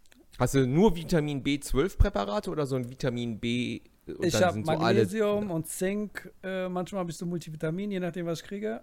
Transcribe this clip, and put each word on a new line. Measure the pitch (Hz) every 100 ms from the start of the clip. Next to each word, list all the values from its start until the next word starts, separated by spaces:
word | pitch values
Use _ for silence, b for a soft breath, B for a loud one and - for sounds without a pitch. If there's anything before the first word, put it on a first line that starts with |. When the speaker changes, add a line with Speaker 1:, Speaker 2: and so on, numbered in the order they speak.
| - - - -
Speaker 1:
Hast | 123
du | 135 127
nur | 151 214 170
Vitamin | 156 170 147 139
B | 135 143
zwölf | - 127 185 -
Präparate | 202 202 202 208 196
oder | 156 135
so | 131
ein | 120
Vitamin | 135 139 120 120 104
B? | 117 120 117 113 - _ -
Und | -
Speaker 2:
Ich | 180
Speaker 1:
dann | -
Speaker 2:
hab | 180
Speaker 1:
sind | 104 156
so |
alle | - 226 -
Speaker 2:
Magnesium | 180 214 208 208 208
und | 165 156
Zink, | - 185 208 208 - - -
äh, | 185 190 185
manchmal | 180 180 196
hab | 175
ich | 156
so | 175
Multivitamin, | 175 160 156 160 175 208
je | 185
nachdem, | 180 180 170
was | 160
ich | -
kriege. | 202 214 226